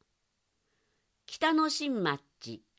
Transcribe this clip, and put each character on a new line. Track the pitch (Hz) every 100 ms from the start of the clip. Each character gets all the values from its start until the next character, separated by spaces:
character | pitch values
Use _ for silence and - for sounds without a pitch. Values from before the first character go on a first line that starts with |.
| _ _ _ _ _ _ _ _ _ _ _ _ -
北 | - 311
野 | 311 311
新 | - 294 240
町 | 165 139 _ _ 117 110 _